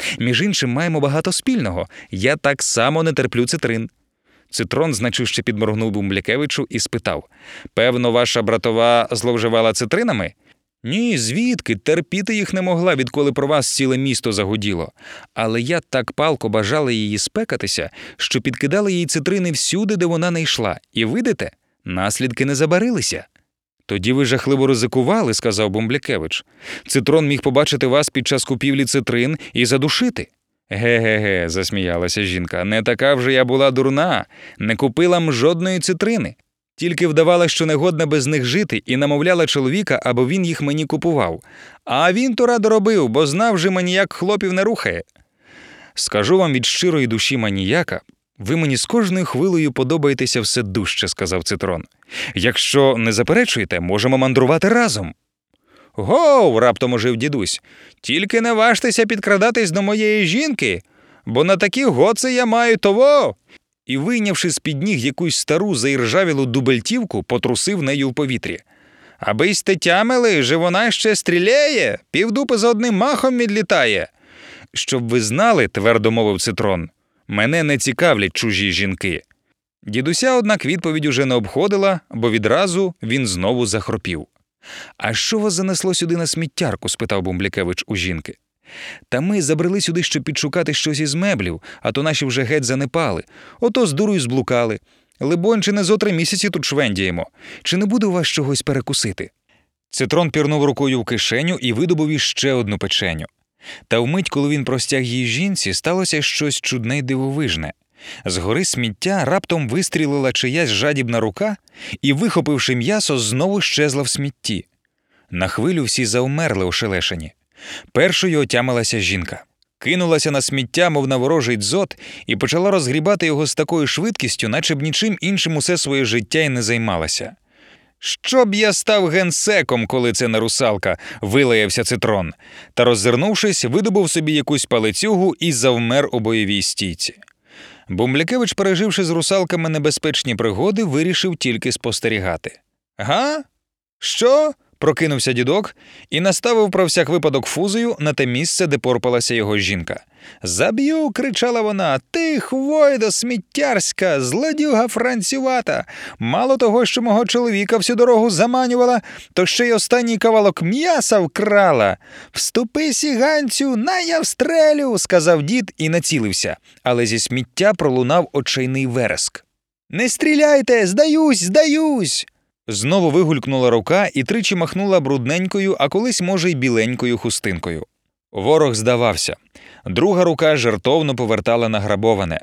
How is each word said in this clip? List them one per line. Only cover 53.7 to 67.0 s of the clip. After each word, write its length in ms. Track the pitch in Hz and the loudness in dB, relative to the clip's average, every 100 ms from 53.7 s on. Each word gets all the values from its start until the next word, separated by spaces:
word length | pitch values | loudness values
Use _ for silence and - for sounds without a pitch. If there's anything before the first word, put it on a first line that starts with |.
| 87 | -2
можемо 380 | 87 101 123 131 | 0 0 2 2
мандрувати 520 | 131 131 127 160 190 | 2 4 4 4 2
разом». 440 | 233 226 107 85 - _ _ _ _ _ _ _ | 2 2 -2 -8 -12 _ _ _ _ _ _ _
«Гоу!» — 640 | - 98 254 320 269 180 113 | -6 0 4 6 6 6 4
раптом 340 | 120 107 127 | 4 2 0
ожив 240 | 123 117 117 | 0 0 0
дідусь. 440 | 143 139 90 - _ - - _ | -2 -2 -4 -6 _ -20 -20 _
«Тільки 400 | - 147 196 226 | -4 -2 0 0
не 120 | 233 | 2
важтеся 520 | 220 226 226 247 214 220 | 4 4 4 2 2 2
підкрадатись 680 | 220 202 202 220 233 202 | 0 2 4 4 2 0
до 100 | 175 | 0
моєї 440 | 196 214 214 214 175 | 0 0 2 2 2
жінки, 560 | 208 311 240 123 85 - _ _ _ - | 0 -2 -2 -2 -2 -8 _ _ _ -2
бо 180 | 117 | 0
на 140 | 165 190 | 2 2
такі 280 | 208 254 269 | 0 2 2
гоци 480 | 123 185 226 262 | 4 2 2 0
я 120 | 247 240 | 0 2
маю 320 | 233 233 226 | 2 2 2
того!» 580 | 202 202 277 294 170 - _ - _ _ - | 2 4 4 4 2 -4 _ -20 _ _ -4
І, 120 | 135 | -2
вийнявши 520 | 165 240 208 170 175 | 0 0 0 0 -2
з-під 340 | - 151 143 | -2 -4 -2
ніг 140 | 190 160 | -2 0
якусь 380 | 123 - 170 - | -2 -2 -2 -2
стару 400 | - 156 208 143 | 0 0 0 0
заіржавілу 720 | 131 135 117 151 185 139 131 | 0 0 2 2 2 0 0
дубельтівку, 800 | 123 131 123 - 247 | 0 2 0 0 -4